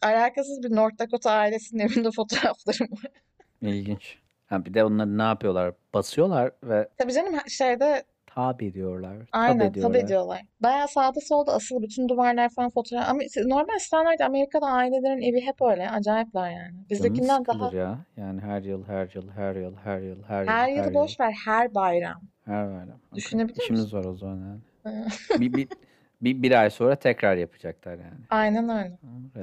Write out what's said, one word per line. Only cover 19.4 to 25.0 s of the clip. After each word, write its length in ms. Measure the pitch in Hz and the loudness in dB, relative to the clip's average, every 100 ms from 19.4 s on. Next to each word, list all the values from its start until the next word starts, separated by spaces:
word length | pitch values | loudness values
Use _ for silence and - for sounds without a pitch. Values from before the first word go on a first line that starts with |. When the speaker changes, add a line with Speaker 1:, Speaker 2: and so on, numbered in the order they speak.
| 98 95 | -6 -4
Speaker 2:
yıl, 200 | 92 95 | -8 -10
her 160 | 104 98 | -8 -6
yıl, 240 | 95 92 | -8 -12
her 180 | 104 101 | -6 -4
yıl, 60 | 98 | 0
Speaker 1:
Her 160 | 226 | 0
Speaker 2:
her 60 | 254 | 0
Speaker 1:
yılı 180 | 277 285 | 0 0
Speaker 2:
yıl. 60 | |
Speaker 1:
boş 260 | 285 302 - | 0 0 0
ver, 140 | 233 208 220 | -2 -2 -2
her 300 | 220 240 208 | 0 2 2
bayram. 460 | 190 175 170 175 196 _ - | 2 2 -2 -10 -18 _ -6
Speaker 2:
Her 220 | 104 101 | -4 -4
bayram. 320 | 92 90 131 _ | -8 -14 -20 _
Okey. 40 | - | -12
Speaker 1:
Düşünebiliyor 480 | - 226 226 247 | -4 -2 -2 -4
Speaker 2:
İşimiz 180 | 480 113 | -2 0
Speaker 1:
musun? 140 | 107 104 | -2 -4
Speaker 2:
var 80 | 92 | -6
o 100 | 92 | -8
zaman 180 | 98 95 | -8 -10
yani. 220 | 95 107 - _ 214 214 | -12 -16 -20 _ -12 -8